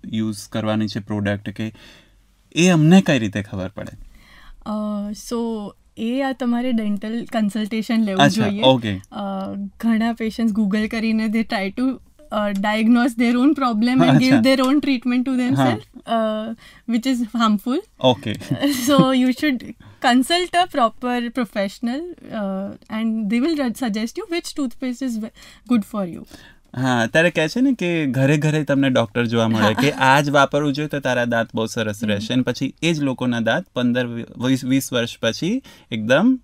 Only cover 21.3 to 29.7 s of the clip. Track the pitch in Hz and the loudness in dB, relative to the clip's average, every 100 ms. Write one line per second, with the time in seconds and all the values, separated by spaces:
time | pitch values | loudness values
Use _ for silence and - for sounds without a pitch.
21.3 | 262 233 220 196 - 233 269 349 330 - | -4 -4 -4 -6 -4 -6 -6 -8 -14 -12
22.3 | 220 196 190 196 - _ 220 226 220 208 | -8 -6 -6 -8 -12 _ -4 -2 -2 0
23.3 | 233 285 302 254 - 247 208 226 - 440 | 0 0 0 -2 -2 -4 -2 -4 -6 -6
24.3 | 339 - - 269 - 254 240 262 226 220 | -6 -6 -6 -6 -4 -8 -4 -6 -6 -8
25.3 | - - - - 240 202 214 180 156 - | -14 -20 -20 0 0 0 -6 -6 -8 -18
26.3 | - - _ _ - 131 120 117 160 170 | -20 -20 _ _ -4 0 2 2 2 2
27.3 | 165 156 233 269 247 175 170 147 123 135 | 2 -2 2 0 2 0 0 0 2 2
28.3 | 151 151 156 143 139 139 123 117 120 117 | 4 2 0 0 2 2 2 0 -2 0
29.3 | 117 113 110 107 | 2 2 2 2